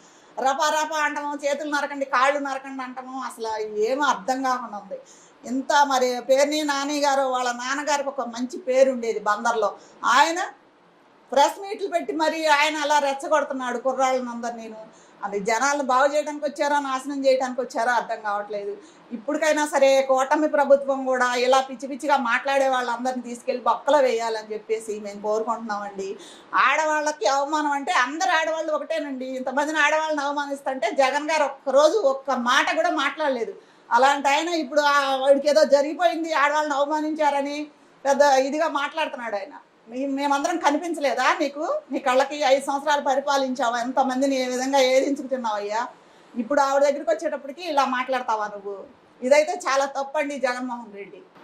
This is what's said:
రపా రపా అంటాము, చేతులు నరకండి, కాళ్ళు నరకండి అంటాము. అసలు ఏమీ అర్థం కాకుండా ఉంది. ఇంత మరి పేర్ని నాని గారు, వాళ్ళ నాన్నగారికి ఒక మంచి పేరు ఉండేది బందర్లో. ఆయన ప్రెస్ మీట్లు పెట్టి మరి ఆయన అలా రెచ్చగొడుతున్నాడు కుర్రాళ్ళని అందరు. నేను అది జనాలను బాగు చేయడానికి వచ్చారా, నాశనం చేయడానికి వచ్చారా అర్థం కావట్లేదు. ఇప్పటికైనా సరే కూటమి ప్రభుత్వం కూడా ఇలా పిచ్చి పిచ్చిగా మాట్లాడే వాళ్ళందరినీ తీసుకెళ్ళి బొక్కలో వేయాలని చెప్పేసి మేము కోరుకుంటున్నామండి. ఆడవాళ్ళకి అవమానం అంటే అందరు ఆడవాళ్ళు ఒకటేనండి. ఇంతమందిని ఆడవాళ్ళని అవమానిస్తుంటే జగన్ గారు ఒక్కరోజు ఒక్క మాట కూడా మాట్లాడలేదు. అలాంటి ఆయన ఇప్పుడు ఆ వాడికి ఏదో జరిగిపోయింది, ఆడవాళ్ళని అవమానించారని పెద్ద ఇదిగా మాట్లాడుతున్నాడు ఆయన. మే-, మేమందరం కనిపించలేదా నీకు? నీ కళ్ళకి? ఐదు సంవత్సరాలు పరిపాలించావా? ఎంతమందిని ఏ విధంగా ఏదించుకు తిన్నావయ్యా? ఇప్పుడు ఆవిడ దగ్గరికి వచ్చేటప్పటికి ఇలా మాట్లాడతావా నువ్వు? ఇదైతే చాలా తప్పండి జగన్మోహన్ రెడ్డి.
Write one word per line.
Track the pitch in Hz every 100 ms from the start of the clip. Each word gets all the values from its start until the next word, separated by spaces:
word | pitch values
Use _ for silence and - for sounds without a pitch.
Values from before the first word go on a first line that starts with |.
| - - - -
రపా | 254 269 302
రపా | 311 311 311
అంటాము, | 294 294 294 285 285
చేతులు | 285 302
నరకండి, | 285 285 285
కాళ్ళు | 269 262 269 294
నరకండి | 277 269 269 269
అంటాము. | 254 254 254 262
అసలు | 247 233 220 220 214 214
ఏమీ | 220 262
అర్థం | 285 - - 262
కాకుండా | 262 247 233 208
ఉంది. | 190 180 - - - _ 226
ఇంత | 262 254 302 285
మరి | 262 254 247 233
పేర్ని | 269 294 302
నాని | 302 277 285 294
గారు, | 285 269
వాళ్ళ | 269 254 247
నాన్నగారికి | 240 247 277 294 285 277
ఒక | 269
మంచి | 240 233 247 -
పేరు | - 254 269
ఉండేది | 247 226 208
బందర్లో. | 202 208 233 220 208 - - -
ఆయన | 185 247 311 339 381 - _ _ _ _ _ _ _
ప్రెస్ | 247 285 -
మీట్లు | 392 415 381
పెట్టి | 339 262
మరి | 294 311 320 311
ఆయన | 285 311 302
అలా | 285 294
రెచ్చగొడుతున్నాడు | 285 277 320 302 277 269 254 233
కుర్రాళ్ళని | 262 254 262 262 247
అందరు. | 233 233 226
నేను | 226 220 220 - - -
అది | 202 202
జనాలను | 196 226 277 285
బాగు | 262 254 285
చేయడానికి | 294 294 294
వచ్చారా, | 294 294 285 294
నాశనం | 277 262 269 285 269
చేయడానికి | 262 254 254
వచ్చారా | 240 254 233
అర్థం | 233 226 220
కావట్లేదు. | 214 202 208 208 202 202 - - -
ఇప్పటికైనా | 226 - 302 311 302 294
సరే | 285 269 269
కూటమి | 269 262 262 302 302
ప్రభుత్వం | 294 269 277 269 269 262
కూడా | 254 247
ఇలా | 247 254 269
పిచ్చి | 269 262 269
పిచ్చిగా | 285 294 277
మాట్లాడే | 240 247 277 277 269
వాళ్ళందరినీ | 254 240 233 247 254
తీసుకెళ్ళి | 233 240 - 247
బొక్కలో | 226 226 - 294
వేయాలని | 254 226 226 220 214
చెప్పేసి | 214 - 220 220 214
మేము | 208 202
కోరుకుంటున్నామండి. | 208 214 220 226 226 208 202 196 196 196 - - -
ఆడవాళ్ళకి | - 233 294 311 302 302 294 403
అవమానం | 277 285 311 302
అంటే | 285 277
అందరు | 349 247 311 370
ఆడవాళ్ళు | 320 320 320 320
ఒకటేనండి. | 302 294 320 294 262 254
ఇంతమందిని | 262 254 254 302 311
ఆడవాళ్ళని | 294 311 311 302
అవమానిస్తుంటే | 277 285 285 277 - 262 339
జగన్ | 277 262 277 302
గారు | 311
ఒక్కరోజు | 277 - - 262 302 427
ఒక్క | 277 269 -
మాట | 247 240 277 320
కూడా | 320 339
మాట్లాడలేదు. | 311 277 277 302 247 208 - - _ -
అలాంటి | 233 262 285 277
ఆయన | 285 330
ఇప్పుడు | 339 254 294
ఆ | 294 285 269 269
వాడికి | 262 277 277
ఏదో | 294
జరిగిపోయింది, | 302 285 285 320 349 339 330
ఆడవాళ్ళని | 311 285 302 302
అవమానించారని | 277 285 311 302 311 294 285 277 294 294 - _ _
పెద్ద | 269 269
ఇదిగా | 285 262 269 302 320
మాట్లాడుతున్నాడు | 285 277 311 302 285 233 202
ఆయన. | 190 - - _ -
మే-, | 240 277
మేమందరం | 269 285 285 320 349
కనిపించలేదా | 294 294 339 330 285 226 269 370
నీకు? | 285 285 330 605 -
నీ | 262
కళ్ళకి? | 254 254 269 294
ఐదు | 277 269
సంవత్సరాలు | 269 277 294 285
పరిపాలించావా? | 285 262 285 277 262 254 240 240
ఎంతమందిని | 240 262 262 254 277 269
ఏ | 254
విధంగా | 254 262 277
ఏదించుకు | 254 262 285 285 262
తిన్నావయ్యా? | 254 233 208 202 214 247 - _ - - 233
ఇప్పుడు | 226 285
ఆవిడ | 277 277
దగ్గరికి | 285 277 -
వచ్చేటప్పటికి | 311 320 285 269 285 359
ఇలా | 277
మాట్లాడతావా | 262 247 254 254 240 220 208
నువ్వు? | 208 202 196 190 - _ _
ఇదైతే | 247 294 302
చాలా | 359 269 269
తప్పండి | 277 269 277 302 285 285
జగన్మోహన్ | 247 247 254 240 226 196
రెడ్డి. | 196 - - -